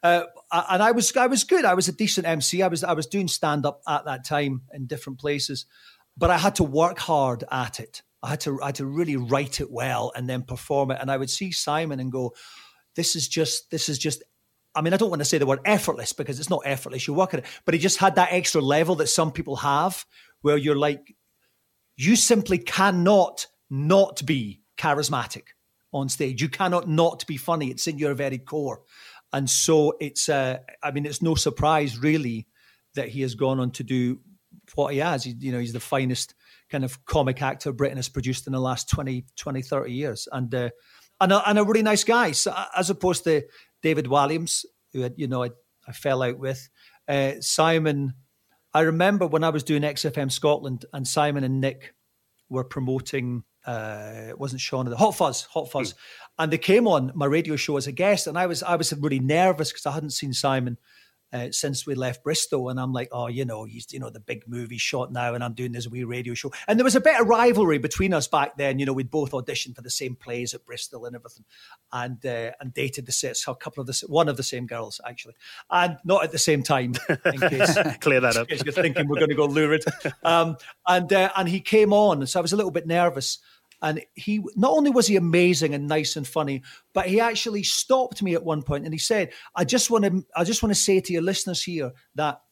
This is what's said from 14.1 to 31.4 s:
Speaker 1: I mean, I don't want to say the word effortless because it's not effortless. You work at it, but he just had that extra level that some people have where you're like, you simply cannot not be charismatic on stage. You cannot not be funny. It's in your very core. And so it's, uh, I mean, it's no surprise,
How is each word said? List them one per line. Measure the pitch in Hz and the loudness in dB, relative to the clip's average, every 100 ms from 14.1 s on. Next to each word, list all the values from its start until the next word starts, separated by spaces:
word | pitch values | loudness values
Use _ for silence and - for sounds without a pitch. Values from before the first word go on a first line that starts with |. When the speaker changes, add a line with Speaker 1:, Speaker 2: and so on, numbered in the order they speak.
| - - _ _ _ _ | -4 -10 _ _ _ _
Speaker 1:
I | - | -2
mean, | 160 | 0
I | 190 | 2
don't | 220 | 2
want | 165 | 0
to | |
say | 147 160 | 2 2
the | 139 | 4
word | 135 | 2
effortless | 196 208 190 123 113 | 4 2 2 -4 -6
because | - 139 131 | -8 -8 -8
it's | 156 | -4
not | 170 | -4
effortless. | 139 135 - 131 - | -2 -6 -6 -8 -4
You | |
work | 143 185 | 0 0
at | 160 | 0
it, | - - | -8 -8
but | - | 0
he | 165 | 2
just | 180 - | 2 4
had | 190 | 4
that | 185 180 | 6 4
extra | 180 - 160 | 2 2 0
level | 135 147 160 175 | 2 2 2 2
that | 143 | 2
some | - 160 | 2 0
people | 143 165 139 | -2 -6 -4
have | 147 139 175 180 - _ - _ | 0 2 0 -2 -14 _ -20 _
where | 147 147 | 2 2
you're | 143 143 | 2 2
like, | 147 143 - _ _ _ _ _ _ _ _ - | 2 -2 -10 _ _ _ _ _ _ _ _ -4
you | 139 | 4
simply | 233 - 226 - 180 | 4 6 4 4 0
cannot | - - 190 185 175 202 180 - - _ _ | 0 2 4 4 6 6 6 0 -14 _ _
not | 135 147 190 190 - | -4 4 6 6 2
be | 131 143 107 98 _ - | -2 -2 -2 -10 _ -4
charismatic | 165 143 135 139 113 - - _ _ _ _ | 0 0 0 -2 -4 -10 -18 _ _ _ _
on | 143 135 | -6 -4
stage. | - 139 127 | -2 -4 -2
You | 151 | -4
cannot | - 185 175 170 | -2 0 0 0
not | 156 170 - - | 2 2 2 -10
be | 135 | -8
funny. | - 165 139 | -2 -2 -2
It's | 127 - | -4 -6
in | 147 | -2
your | 147 | -2
very | 139 139 131 | -2 -4 -4
core. | 131 151 139 113 _ - - - _ | -6 -6 -4 -8 _ -20 -20 -20 _
And | 139 135 | -4 0
so | - - 160 147 - | 0 4 6 4 2
it's, | 147 - - | -6 -4 0
uh, | 143 131 127 - - | 0 0 -4 -10 -8
I | 147 | -6
mean, | 143 | -4
it's | 147 143 | -4 -2
no | 165 | 0
surprise, | 156 | 2